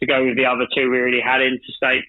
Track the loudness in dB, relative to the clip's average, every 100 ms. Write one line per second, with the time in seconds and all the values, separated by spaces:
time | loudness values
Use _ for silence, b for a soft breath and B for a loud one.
0 | -2 0 2 2 0 0 -2 0 0 2
1 | 2 0 0 0 0 -2 -8 -4 -2 -2